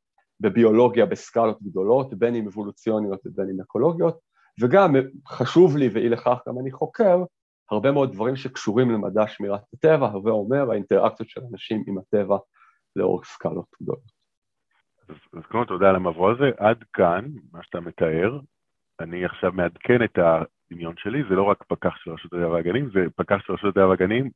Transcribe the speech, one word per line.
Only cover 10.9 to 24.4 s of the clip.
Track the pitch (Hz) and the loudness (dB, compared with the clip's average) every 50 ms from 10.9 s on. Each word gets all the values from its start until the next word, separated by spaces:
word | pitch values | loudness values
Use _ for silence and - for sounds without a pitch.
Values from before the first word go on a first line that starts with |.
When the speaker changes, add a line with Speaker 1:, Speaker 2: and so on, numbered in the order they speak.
| 107 95 90 113 - - 113 - | 2 2 2 2 0 -4 -12 -14
Speaker 1:
של | - - 131 123 | -14 -16 -14 -14
אנשים | 113 95 - - 110 107 95 | -16 -14 -8 -6 -6 -6 -6
עם | - 101 95 | -6 -8 -10
הטבע | 98 _ - 104 101 95 101 95 - _ _ _ _ _ _ _ _ _ - | -6 _ -2 -2 0 0 -2 -2 -4 _ _ _ _ _ _ _ _ _ -4
לאורך | 95 95 95 92 90 - | -2 0 0 -2 -2 -6
סקלות | - - - - 85 82 90 87 _ _ - | -10 -12 -8 -6 -6 -6 -8 -10 _ _ -14
גדולות. | - - - - _ _ _ _ _ _ _ _ _ _ _ _ _ _ _ _ _ _ _ _ _ - | -10 -10 -10 -10 _ _ _ _ _ _ _ _ _ _ _ _ _ _ _ _ _ _ _ _ _ -20
Speaker 2:
אז, | 78 76 _ _ - 85 | -20 -20 _ _ -20 -20
אז | 80 | -12
קודם | - - 113 120 | -6 -4 -4 -2
תודה | 107 95 90 98 98 | -2 0 4 6 6
על | 95 | 6
המבוא | 92 92 87 82 80 90 98 | 4 2 -2 -2 0 2 2
הזה. | 117 123 143 135 117 - | 2 2 0 0 0 2
עד | 101 107 120 120 - _ | 2 2 2 0 -4 _
כאן, | - - 98 85 85 92 113 143 151 110 78 _ | -2 0 2 2 2 0 -4 -8 -14 -18 -20 _
מה | 85 85 | -20 -20
שאתה | 85 - - 87 | -16 -12 -12 -12
מתאר, | 85 87 85 - 90 82 78 80 90 110 131 143 139 _ _ _ _ _ _ _ _ _ _ - | -10 -10 -6 -2 -2 0 0 0 -2 -2 -4 -6 -12 _ _ _ _ _ _ _ _ _ _ -16
אני | 82 80 87 90 90 | -14 -12 -8 -6 -6
עכשיו | 85 - - - 92 | -6 -6 -4 -4 -2
מעדכן | 87 92 87 85 - - - - 123 123 | -2 -2 -4 -4 -4 -4 -2 0 2 2
את | 117 101 - - | 2 0 0 2
הדמיון | 87 82 82 80 82 - _ _ _ - 82 85 85 82 85 | 4 4 4 2 0 -6 _ _ _ -20 -16 -14 -12 -12 -12
שלי, | - - 101 117 147 143 101 | -10 -10 -8 -6 -6 -4 0
זה | 95 | 0
לא | 92 | 2
רק | 98 101 101 - - - | 2 2 0 -2 -2 -8
פקח | 104 - - 90 - | -6 -4 -4 -4 -6
של | - - 85 | -6 -12 -14
רשות | 82 78 - 85 | -14 -14 -14 -10
הטבע | - 87 85 82 | -6 -4 -2 0
והגנים, | 82 85 82 87 95 127 143 131 139 | 0 -2 -2 -2 -2 -2 -2 -2 0
זה | 196 90 80 - | 0 0 0 -2
פקח | - - - 101 98 - | -4 -4 -2 -2 -2 -2
של | - | -4
רשות | 95 - - 101 | -6 -4 -2 0
הטבע | 92 101 95 95 | 2 4 4 4
והגנים | 95 90 92 92 107 123 135 135 - _ | 4 2 2 0 0 -2 -2 -4 -8 _